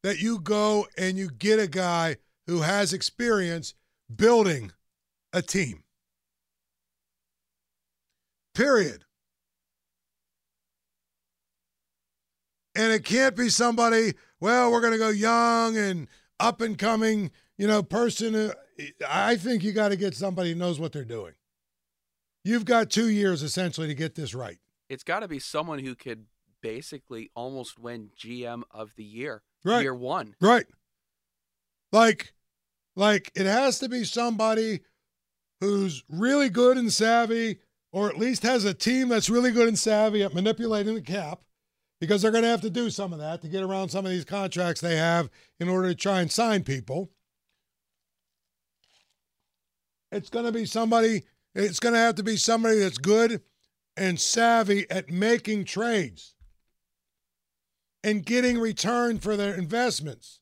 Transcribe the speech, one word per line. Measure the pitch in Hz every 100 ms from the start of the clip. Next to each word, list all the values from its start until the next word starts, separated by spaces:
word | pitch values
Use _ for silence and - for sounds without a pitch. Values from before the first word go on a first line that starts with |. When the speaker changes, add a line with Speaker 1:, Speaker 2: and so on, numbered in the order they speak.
Speaker 1:
that | 190 180
you | 214 226
go | 160 208 214 208 196 -
and | 185 190
you | 190
get | 120 202 220
a | 202
guy | 170 180 170 165 139 _ _ -
who | 170
has | 156 202 196
experience | 180 - - 240 214 175 170 - - _ _ _
building | 110 214 240 202 147 104 - _ _ _ _ _
a | 180
team. | - 196 147 82 _ _ _ _ _ _ _ _ _ _ _ _ _ _ _ _ _ _ _ _ _ _ _ _ _ _ _
Period. | - 269 247 165 - _ _ _ _ _ _ _ _ _ _ _ _ _ _ _ _ _ _ _ _ _ _ _ _ _ _ _ _ _ _ _ _ _ _ _ _ _ 196
And | 226
it | 220 -
can't | 233 269 180
be | 247
somebody, | - 240 233 233 226 226 - _ _
"Well, | 190 247 247
we're | 233
gonna | 233 226
go | 220
young | 208 220 233 233 233 226 220
and | 202 180 139 _ _ _
up | 220 -
and | 226 180
coming, | 208 220 220 214 185 _ _ -
you | 202
know, | 214
person." | 165 208 240 - 226 220 214 - - - 147 _ 147
I | 160 202 240
think | 196 233
you | 196
gotta | 208 208 196
get | 196 -
somebody | 196 185 180
who | 165
knows | 175 151
what | 160
they're | 151 120
doing. | 117 92 _ _ _ _ _ _ _ _ _ _ _
You've | 180 233 202
got | 233 220
two | 208 233
years, | 208 196 170
essentially, | 147 180 180 147 160
to |
get | 139 151 151
this | 139
right. | 123 113 87 _ _ _
Speaker 2:
It's | 135
gotta | - 180 208
be | 143
someone | - 151 165 147
who | 131 120
could | 131 113 110 _ _ _
basically | 113 113 156 143 _ 117 113 -
almost | 123 135 120 -
win | 117 120 104 _
G | 113 123 120
M | 117 117
of | 110 107 -
the |
year, | 107 107 143 110 _ _
Speaker 1:
Right. | 175 240
Speaker 2:
year | 135
one. | 123 127 170 110 -
Speaker 1:
Right. | 190 240 - _ _ _ _ _ _ _ _ _ _ _ _
Like, | 208 226 190 - _ _ _ _ _ _ -
like, | 208 202 - -
it | 190
has | 220 269 -
to | 262
be | 247
somebody | 208 233 240 214 220 220 220 196 _ _ _ _ _ _ _ _
who's | 196 202 196 139 _
really | 156 233 285 277
good | 180 247 262
and | 233
savvy, | - 220 233 226 226 226 196 _ _ _
or | 185 208
at | 151
least | 233 247
has | 226 254 202
a |
team | 180 - 254 254
that's | 226 -
really | 240 247
good | 233 233
and | 202
savvy | 220 214 220 208
at | 196
manipulating | 170 202 226 233 214 208 220
the |
cap, | 143 196 151 175 _ _ _ _ _ _
because | 165 202
they're | 214
gonna | 226 233
have | 233
to | 214
do | 190 233
some | - 196
of | 160
that | 151 170
to | 165
get | 190
around | 190 190 185
some | 185 190
of |
these | 180 -
contracts | 202 190 175 175 160
they | 170 165
have | 165 170 147 _ _ _
in | 175
order | 185 185
to | 175
try | 196 190
and | 170
sign | - 233 202
people. | - 135 117 143 196 _ _ _ _ _ _ _ _ _ _ _ _ _ _ _ _ _ _ _ _ _ _ _ _ _ _ _ _ _ _
It's | 202 -
gonna | 233 233
be | 226 214
somebody, | 226 226 233 226 214 - _ _ 190
it's | 202 180
gonna | 240 233
have | 233 220
to |
be | 208 214
somebody | - 226 226 220
that's | 190 -
good | 143 214 233 233 _ _ _ _ _ -
and | 190 175
savvy | - 226 233 233 202 202 190
at | 185 185
making | 175 214 233 220 214 180
trades | 185 233 220 139 87 - _ - _ _ _ _ _ _ _ _ _ _ _ _ _ _ _
and | 214 214 180
getting | 240 247 240
return | 226 - 214 240 240 226
for | 208 208
their | 202
investments. | 196 170 226 247 - 147 123 - -